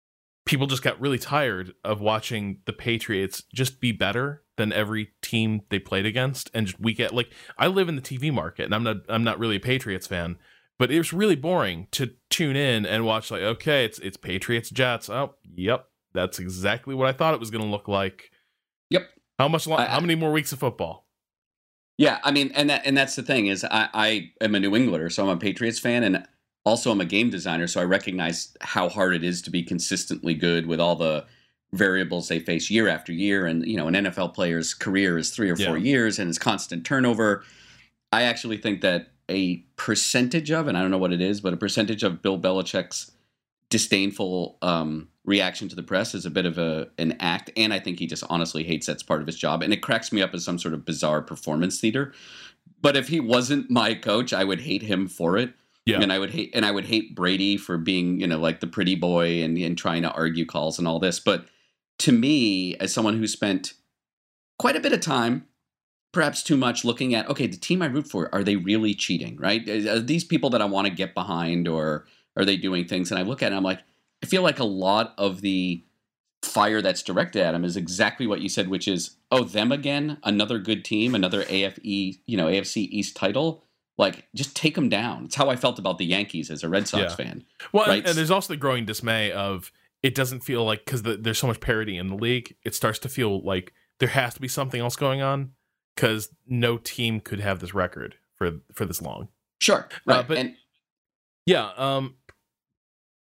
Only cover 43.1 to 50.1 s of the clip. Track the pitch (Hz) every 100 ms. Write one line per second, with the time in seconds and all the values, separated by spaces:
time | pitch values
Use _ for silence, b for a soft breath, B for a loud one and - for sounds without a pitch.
43.1 | _ _ _ _ _ _ 113 - 98 98
44.1 | 101 95 92 85 - 90 82 78 78 80
45.1 | _ - 101 90 - 95 87 71 95 113
46.1 | 98 87 82 87 82 82 78 - - 82
47.1 | - 87 87 - - 110 95 95 87 82
48.1 | 71 - 85 80 78 82 78 - 71 -
49.1 | 78 73 - 76 82 78 104 - 113 -